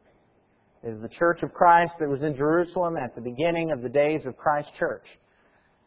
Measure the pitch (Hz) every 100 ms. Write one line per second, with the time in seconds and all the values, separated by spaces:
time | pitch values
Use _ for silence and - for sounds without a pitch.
0 | _ _ _ _ _ _ _ _ 117 110
1 | 113 - 170 170 156 - 175 170 170 -
2 | 147 135 151 131 147 165 175 190 170 165
3 | 123 135 120 120 170 170 160 135 120 139
4 | 147 156 131 - 156 147 139 - 160 104
5 | - - _ _ _ _ _ _